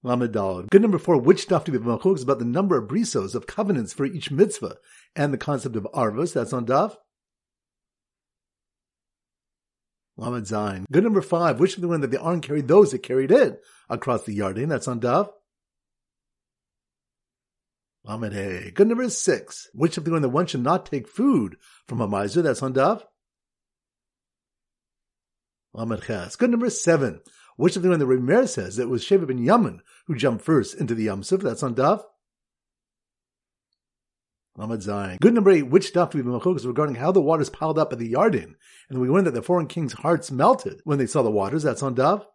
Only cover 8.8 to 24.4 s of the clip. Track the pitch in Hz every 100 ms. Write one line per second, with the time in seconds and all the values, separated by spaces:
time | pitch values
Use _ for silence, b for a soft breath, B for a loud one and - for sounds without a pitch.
8.8 | _ _ _ _ _ _ _ _ _ _
9.8 | _ _ _ - 110 120 98 107 104 95
10.8 | 95 143 226 202 - 170 170 - 180 -
11.8 | 175 170 226 123 165 175 147 147 131 180
12.8 | 208 127 - 131 135 233 220 - b b
13.8 | b 120 - 117 - 104 98 98 147 135
14.8 | - 120 120 143 202 - _ _ _ _
15.8 | _ _ _ _ _ _ _ _ _ _
16.8 | _ _ _ _ _ _ _ _ _ _
17.8 | _ _ - 110 113 104 98 90 92 87
18.8 | 214 233 254 - - - - - - 107
19.8 | 160 - 156 165 139 131 175 135 123 175
20.8 | - 143 110 - 269 214 101 - b b
21.8 | - 113 104 101 101 127 160 123 135 131
22.8 | 143 214 - _ _ _ _ _ _ _
23.8 | _ _ _ _ _ _